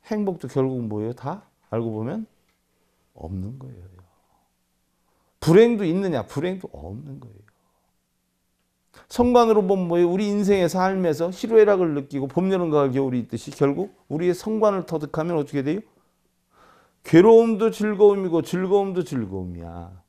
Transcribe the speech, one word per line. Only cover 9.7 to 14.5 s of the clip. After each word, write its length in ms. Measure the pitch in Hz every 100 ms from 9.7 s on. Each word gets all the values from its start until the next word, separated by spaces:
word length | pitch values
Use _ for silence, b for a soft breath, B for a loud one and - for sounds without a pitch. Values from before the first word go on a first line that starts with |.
| 196 175
뭐예요? 200 | 175 175
우리 200 | 190 208
인생의 400 | 202 196 196 170
삶에서 640 | 185 185 190 175 151 170
희로애락을 640 | 185 220 226 208 196 175
느끼고 340 | 143 135 143 135
봄, 240 | 151 190
여름, 180 | 190 175
가을, 220 | 151 139
겨울이 260 | 127 135 123
있듯이 300 | 113 110 -
결국 460 | - 143 143 202 _ _
우리의 260 | 147 180
성관을 520 | 175 214